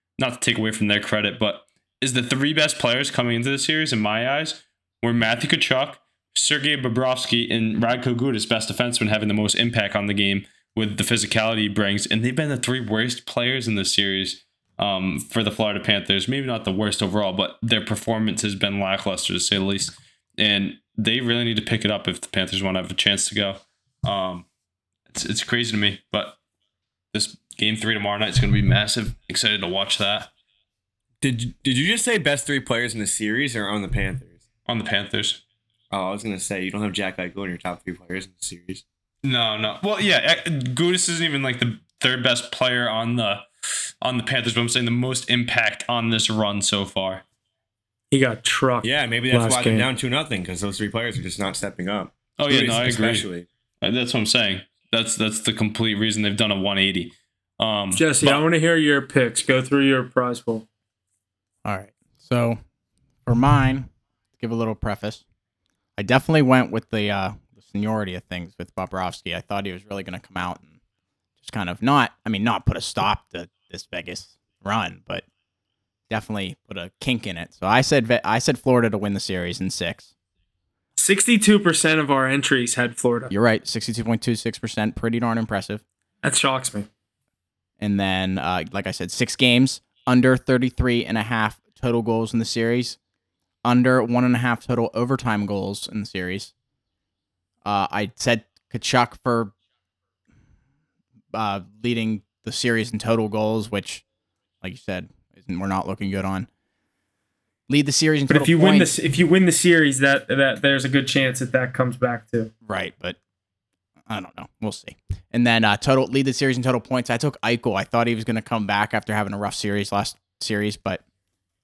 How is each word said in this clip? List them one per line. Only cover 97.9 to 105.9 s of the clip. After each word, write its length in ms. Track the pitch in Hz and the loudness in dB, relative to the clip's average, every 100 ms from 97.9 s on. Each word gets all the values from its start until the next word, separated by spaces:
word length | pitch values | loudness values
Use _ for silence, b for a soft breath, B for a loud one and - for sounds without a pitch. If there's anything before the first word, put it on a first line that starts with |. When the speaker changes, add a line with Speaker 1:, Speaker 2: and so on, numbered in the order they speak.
Speaker 4:
I 220 | 101 104 - | -2 -6 -2
said 280 | - 113 - _ _ | 0 0 -2 _ _
Tkachuk 440 | 117 - 123 120 - | -8 0 2 2 -2
for, 300 | 131 117 104 - _ _ _ _ _ _ _ _ _ _ _ _ _ _ _ _ _ | -2 0 -2 -8 _ _ _ _ _ _ _ _ _ _ _ _ _ _ _ _ _
uh, 280 | 107 107 98 95 107 | -4 -2 -4 -8 -6
leading 400 | 120 117 110 107 - _ | -2 0 0 -4 -8 _
the 80 | 113 | -10
series 400 | - 123 117 110 | -4 0 0 0
in 60 | 110 | -4
total 300 | 117 113 107 | 0 2 0
goals, 420 | 110 107 110 107 | 0 0 0 -2
which, 340 | 101 - - - _ _ _ _ _ | -4 -6 -12 -16 _ _ _ _ _
like 100 | 95 | -12
you 60 | 131 | -10
said, 300 | - 90 92 _ _ | -8 -8 -8 _ _
isn't, 240 | _ - 90 | _ -8 -6
we're 80 | 98 | -2
not 200 | 95 | -2
looking 220 | 80 | -2